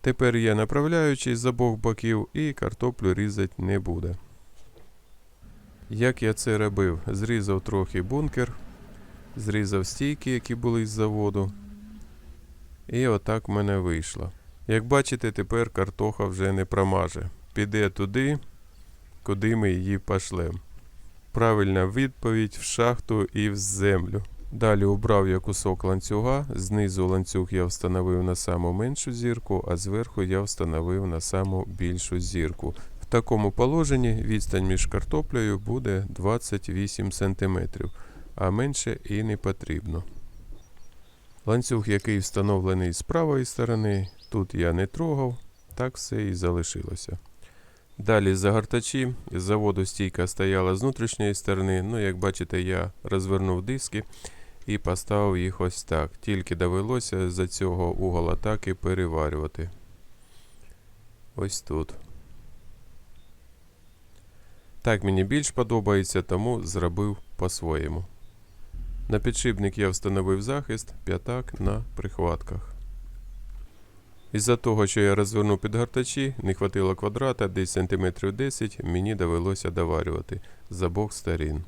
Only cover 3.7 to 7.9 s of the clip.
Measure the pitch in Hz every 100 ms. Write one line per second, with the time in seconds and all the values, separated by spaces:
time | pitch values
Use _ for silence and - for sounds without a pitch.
3.7 | 98 95 85 87 92 - - - - -
4.7 | - - - - - - - - - -
5.7 | - - 107 123 131 110 107 - 107 107
6.7 | 98 95 82 85 101 110 117 98 95 -
7.7 | 101 92